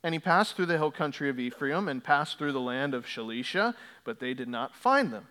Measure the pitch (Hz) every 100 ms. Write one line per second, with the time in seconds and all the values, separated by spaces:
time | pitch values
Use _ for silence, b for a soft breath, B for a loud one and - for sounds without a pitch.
0 | 170 165 180 170 214 - 175 165 156 -
1 | 151 - 143 127 123 - 139 160 196 131
2 | 135 143 151 - 147 135 123 123 143 127
3 | 117 - 113 117 123 180 226 240 B B
4 | - 113 127 269 123 120 127 - 247 269
5 | 214 107 -